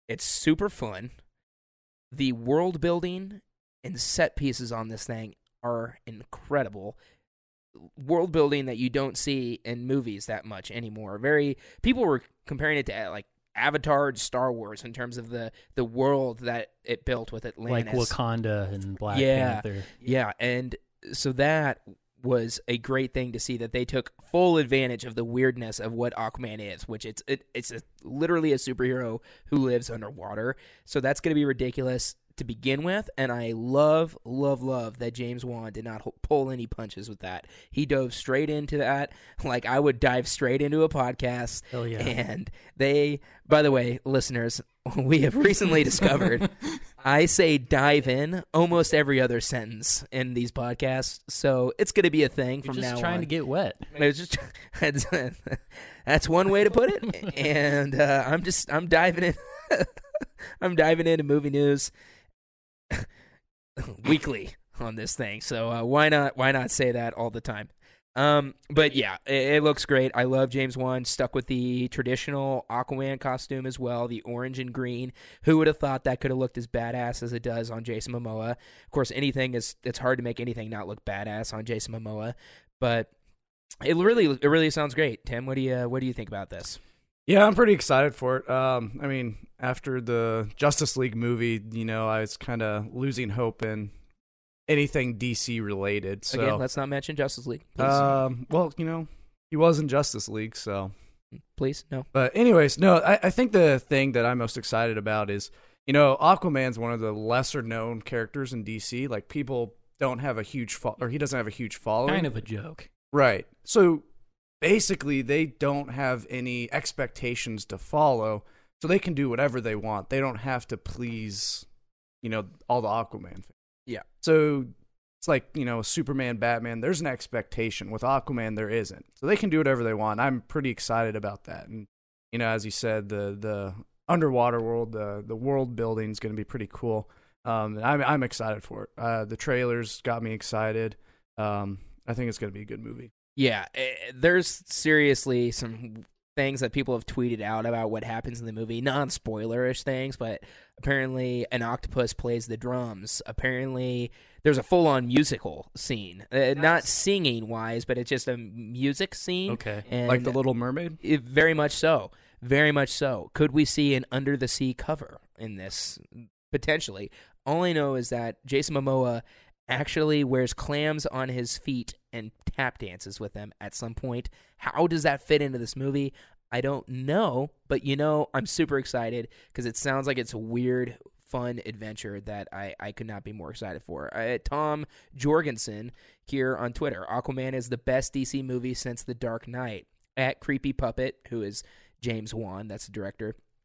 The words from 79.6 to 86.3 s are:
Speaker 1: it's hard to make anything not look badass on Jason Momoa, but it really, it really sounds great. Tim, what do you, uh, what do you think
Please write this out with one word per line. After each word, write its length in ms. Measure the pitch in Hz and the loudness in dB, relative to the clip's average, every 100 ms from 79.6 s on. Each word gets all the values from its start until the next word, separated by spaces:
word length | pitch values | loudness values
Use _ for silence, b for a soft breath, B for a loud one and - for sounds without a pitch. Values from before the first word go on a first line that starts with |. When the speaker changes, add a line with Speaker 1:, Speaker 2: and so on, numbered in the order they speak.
| 110 - | -6 -8
Speaker 1:
it's 140 | - 117 | -8 -2
hard 200 | 127 127 | 0 0
to 60 | |
make 160 | 120 117 | 0 -4
anything 300 | 120 113 110 | -6 -6 -8
not 180 | 110 95 | -10 -10
look 160 | 104 | -10
badass 480 | - 98 107 107 110 | -8 -6 -6 -6 -6
on 120 | 110 110 | -8 -6
Jason 260 | 110 - | -6 -6
Momoa, 420 | 113 110 107 113 120 b b b _ | -8 -8 -8 -8 -10 b b b _
but 300 | 127 117 113 _ _ _ _ _ - - | 0 2 -2 _ _ _ _ _ -20 -4
it 120 | 135 165 | 0 4
really, 300 | 190 240 170 | 6 6 4
it 220 | 135 143 | 4 4
really 220 | 160 156 | 6 4
sounds 240 | 160 147 | 2 -2
great. 320 | 127 151 113 - | 0 -2 -2 -6
Tim, 180 | 120 | -6
what 120 | 131 135 | -4 -2
do 40 | |
you, 140 | 131 | 0
uh, 100 | 127 123 | 0 -2
what 140 | 131 | -2
do 60 | 131 | -2
you 80 | |
think 140 | 120 104 | -4 -8